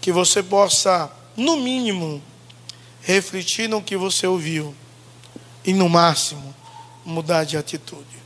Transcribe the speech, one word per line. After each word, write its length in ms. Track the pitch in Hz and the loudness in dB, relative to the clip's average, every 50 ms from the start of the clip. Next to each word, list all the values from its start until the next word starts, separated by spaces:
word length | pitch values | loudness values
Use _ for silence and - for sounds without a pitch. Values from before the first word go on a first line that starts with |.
Que 120 | - - 180 | 0 0 2
você 300 | 175 180 175 - 208 190 | 2 2 2 2 0 0
possa, 680 | 180 202 202 202 185 - - - 196 185 175 160 139 - - - - - | 2 4 4 4 4 4 0 2 2 2 0 0 -4 -8 -18 -20 -18 -8
no 200 | - 233 294 330 | -4 0 0 0
mínimo, 640 | 302 254 247 254 262 247 226 202 185 165 156 151 143 147 - - - - - - - - - - - - - - - - | 0 0 -2 -2 -2 -2 -2 -2 -2 -4 -6 -8 -10 -12 -18 -20 -20 -20 -20 -20 -20 -20 -20 -20 -20 -20 -20 -20 -14 -2
refletir 680 | - 180 196 190 - - 190 175 - - - 220 226 | 2 2 2 2 0 -8 -8 -6 -4 -4 -4 -4 -2
no 120 | 220 214 | -4 -4
que 160 | 190 - 196 | -4 -4 -6
você 300 | 190 180 190 185 - - | -4 -2 -2 -2 -2 0
ouviu 480 | 185 185 180 156 156 165 156 151 147 139 - - - - - - - - - - - - - - - - - - | 0 0 0 -2 -4 -4 -4 -6 -8 -12 -18 -20 -20 -20 -20 -20 -20 -20 -20 -20 -20 -20 -20 -20 -20 -20 -8 -2
e, 80 | - 185 | 0 4
no 160 | 196 185 175 | 4 4 6
máximo, 680 | 170 170 170 170 156 - - - - 147 139 135 135 - - - - - - - - - - | 6 6 6 6 4 2 -2 -4 -6 -10 -14 -16 -18 -20 -20 -20 -20 -20 -20 -20 -20 -20 -14
mudar 400 | - 165 165 160 156 175 160 160 | -8 -8 -8 -2 0 0 0 0
de 120 | 156 143 | 0 -4
atitude. 480 | 151 147 - - 156 - - - - - - - - - | -6 -6 -6 -10 -12 -12 -12 -18 -18 -18 -20 -20 -20 -20